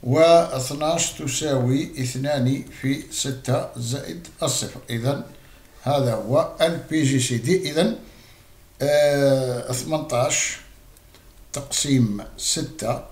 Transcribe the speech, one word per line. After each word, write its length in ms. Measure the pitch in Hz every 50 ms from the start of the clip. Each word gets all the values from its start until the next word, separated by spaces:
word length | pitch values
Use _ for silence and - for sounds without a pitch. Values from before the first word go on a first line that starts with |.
| -
واثناش 1080 | 123 127 156 160 165 170 170 170 - - 131 120 - 143 143 151 156 165 170 170 -
تساوي 920 | - - 156 135 120 - 156 156 139 135 120 123 127 139 170 - - 131 131
اثنان 600 | 123 - 131 135 143 147 139 120 127 139 135 131 - - -
في 220 | - 135 139 147 - -
ستة 580 | - - - 139 135 120 - - - - - - - 120
زائد 500 | 120 117 127 143 - 165 165 170 - - - - 165
الصفر. 360 | 143 123 - - - - - - -
إذا 340 | 120 113 113 131 - - - - - - - - - - - - - - -
هذا 300 | 131 143 143 135 123 113
هو 420 | 107 101 104 127 151 160 - - -
ال 160 | - 170 170 131 - -
بي 140 | 160 160 151
جي 160 | 131 135 131
سي 180 | 123 - 123 113
دي. 340 | 104 131 180 190 - -
إذا، 240 | - 156 175 226 226 - - - - - - - - - - - - - - - - -
آه، 920 | 135 143 147 147 147 147 143 139 139 139 135 131 131 127 123 120 - -
ثمنتاش 840 | 127 120 - 156 156 151 143 117 127 120 127 151 - - - - - - - - - - - - - - _ - - - - - - - - - -
تقسيم 680 | 147 131 - - - - 143 139 131 120 107 101 101 95 - - -
ستة 680 | - - - - 151 - - - 104 110 127 - - -